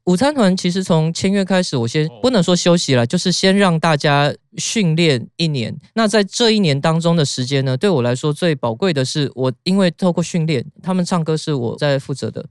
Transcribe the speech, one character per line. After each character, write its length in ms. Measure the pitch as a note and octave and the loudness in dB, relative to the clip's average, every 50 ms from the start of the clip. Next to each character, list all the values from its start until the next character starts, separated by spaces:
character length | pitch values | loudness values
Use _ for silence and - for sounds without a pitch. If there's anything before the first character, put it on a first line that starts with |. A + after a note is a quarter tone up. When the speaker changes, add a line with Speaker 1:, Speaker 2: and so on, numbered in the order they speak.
| _ | _
Speaker 1:
午 100 | F3+ F3+ | 0 0
餐 200 | F3 B3+ C#4+ D4+ | 2 2 0 2
团， 200 | C4+ G#3 F#3 F#3 | 2 2 2 2
其 160 | F3+ - F3+ | 2 -2 -2
实 140 | F3 F#3+ F#3+ | -2 -2 0
从 260 | - F3 D#3+ D#3 E3 | 0 2 2 2 0
签 200 | E3 - - F#3+ | -2 -2 -2 0
约 100 | G3+ G3+ | 0 0
开 200 | F#3+ F3+ F#3+ F#3 | 0 0 0 0
始， 140 | F3+ - D3 | 0 0 -2
我 120 | B2 A#2 A#2 | -2 -2 -2
先 180 | D3+ D#3 D3+ | -2 -2 -2
Speaker 2:
哦。 40 | D#3+ A#2+ G#2+ | -2 -4 -2
Speaker 1:
不 80 | - B3+ | 0 2
能 140 | B3+ F#3+ | 2 2
说 120 | E3 F#3 F3+ | 2 2 2
休 220 | F3 - F3+ E3+ | 2 4 2 2
息 180 | F3+ - - C3 | 2 2 2 2
啦， 120 | A#2+ A#2+ | 2 2
就 100 | A#2 - | 0 -2
是 160 | F3+ - F3 | -2 -2 -2
先 240 | E3 - - F#3+ F#3+ | -2 2 2 2 4
让 240 | G3+ G3+ F3+ E3 D#3 | 4 2 2 2 0
大 160 | F3 E3 D#3 | 2 0 0
家 360 | C#3+ - D3+ C#3+ C#3+ D3 C#3+ - - _ _ - F3 | 2 2 2 2 2 2 0 -2 -6 _ _ -12 -10
训 360 | - - - A3+ F#3+ D#3+ D#3 | -8 -4 -2 0 2 2 2
练 320 | E3 E3+ D#3 C3 A#2 A2 - _ | 2 2 2 2 0 -2 -8 _
一 120 | - E3+ D#3+ | -4 -4 -2
年。 260 | D3 C3 A2 - D#3+ D3 - _ _ | -2 -4 -4 -6 -8 -12 -16 _ _
那 120 | A3+ A3+ | -2 0
在 160 | G#3 A3+ G#3+ G3+ | 2 2 0 0
这 260 | - - - A#3+ A3 | 0 -2 0 2 2
一 100 | A3 G#3 | 4 2
年 180 | G3 D3+ C3+ C#3 | 2 2 0 0
当 220 | D3 E3 D#3+ E3 | 0 0 0 2
中 160 | E3 E3+ E3+ | 2 2 2
的 80 | E3 C#3+ | 2 0
时 220 | - - C3 B2 | 0 -2 -4 -4
间 180 | B2 C#3 C3+ C3 | -2 0 0 0
呢， 100 | C3+ C3 | 0 -2
对 120 | B2+ - G3+ | 0 0 0
我 140 | E3+ B2+ | 2 2
来 120 | A#2 A#2+ B2 | 2 0 -2
说 160 | - - D3+ | -2 -2 -4
最 240 | D3 - F3+ E3+ D3+ | -2 0 -2 -2 -2
宝 200 | C3+ - A#2 A2+ | -2 -4 -4 -4
贵 180 | A2 G3 F#3 | -2 -2 -2
的 100 | D#3 C3+ | 0 -2
是， 280 | C3 - - D3+ C#3+ A#2 - | -2 -2 -2 -4 -4 -4 -2
我 160 | B2+ C3 C3 B2+ - | -2 -2 -2 -4 -4
因 160 | _ - F#3+ G3+ | _ -2 0 2
为 120 | F#3+ F3 | 2 0
透 200 | - - F#3+ F3+ | 0 0 -2 0
过 100 | E3 F3+ | 0 0
训 240 | E3 - - E3+ D#3 | -4 -2 -2 -2 -2
练， 160 | D#3+ D3+ A#2 G#2 - - - | 0 -2 -4 -4 -8 -14 -10
他 100 | - F#3 | -6 -4
们 100 | F#3 F#3 | -2 -2
唱 220 | F3 - F#3+ E3+ D#3 | -2 0 -2 -2 0
歌 100 | E3 D#3+ | -2 -2
是 200 | D#3 - D#3+ D3 | -4 -2 -4 -4
我 200 | B2+ A#2+ A#2 - C3 | -2 -2 -4 -4 -2
在 200 | D3+ C#3+ C#3 C3 | 0 0 0 -2
负 140 | - - | -2 -6
责 180 | C#3 - A2+ - | -8 -6 -6 -8
的。 140 | - - - - | -8 -10 -14 -14